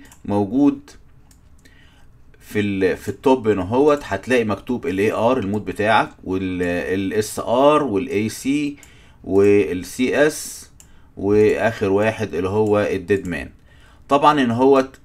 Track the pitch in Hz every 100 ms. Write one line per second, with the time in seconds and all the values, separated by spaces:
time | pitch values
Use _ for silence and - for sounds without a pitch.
0 | - - - 101 101 127 143 139 - -
1 | - - - - - - - - - _
2 | - - - - - 104 104 95 95 76
3 | - - 139 131 110 95 90 123 147 147
4 | - 95 - 127 107 98 - 123 82 95
5 | 107 95 113 131 98 104 92 90 104 110
6 | 147 - - 95 92 90 90 87 65 95
7 | 98 107 107 - - 120 143 151 143 98
8 | 87 95 110 - 131 147 147 143 - -
9 | - - - 95 101 101 95 90 87 -
10 | 127 123 147 151 - - - - - -
11 | - - 98 104 107 - 107 113 101 98
12 | 110 107 104 82 92 104 107 104 98 95
13 | 87 101 90 80 65 - _ - - -
14 | - 143 147 151 123 117 135 135 131 -